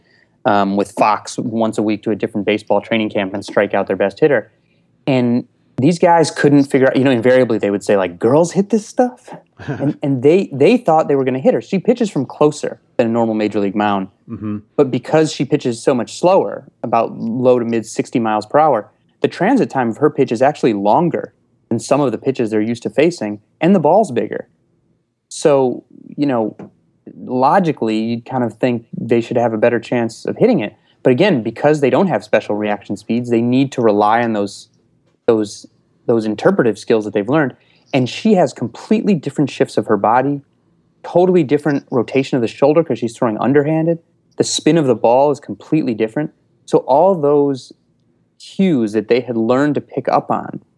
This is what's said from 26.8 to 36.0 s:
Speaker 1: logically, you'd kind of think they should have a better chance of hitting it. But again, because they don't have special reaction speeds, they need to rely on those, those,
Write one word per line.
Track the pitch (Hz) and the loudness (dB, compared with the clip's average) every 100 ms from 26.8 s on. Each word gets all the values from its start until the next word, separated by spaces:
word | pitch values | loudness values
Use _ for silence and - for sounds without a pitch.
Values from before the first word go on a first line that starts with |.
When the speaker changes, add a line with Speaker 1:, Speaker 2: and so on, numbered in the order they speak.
| _ _ - - | _ _ -20 -18
Speaker 1:
logically, | 107 123 131 180 170 131 113 110 | -8 0 2 2 0 -2 -2 -2
you'd | 113 117 117 | -2 -6 -6
kind | 131 | -4
of | 120 107 | -4 -2
think | 131 120 117 - | -2 -2 -6 -10
they | 117 120 | 0 0
should | 113 123 | 0 -2
have | 117 | 0
a | 113 | 0
better | 120 117 | 0 0
chance | - 127 113 - - | -2 -4 -4 -6 -8
of | - | 0
hitting | 220 202 | 2 2
it. | 104 - _ _ | -2 -10 _ _
But | - | 0
again, | 127 202 147 | 2 2 2
because | 110 117 147 156 | -2 -2 0 2
they | 139 | 2
don't | 127 190 | 2 2
have | 117 | -2
special | - 113 - 107 | 0 -2 -2 -4
reaction | 104 104 - 101 | -2 -4 -6 -10
speeds, | - 113 120 | -4 -4 0
they | 117 | 0
need | 120 127 139 | 2 0 0
to | - | 0
rely | 117 104 104 113 | 2 4 4 2
on | 117 | 0
those, | 110 101 - - _ _ _ _ _ - | -2 -4 -8 -20 _ _ _ _ _ 0
those, | 113 104 - - _ _ _ | 0 -2 -8 -20 _ _ _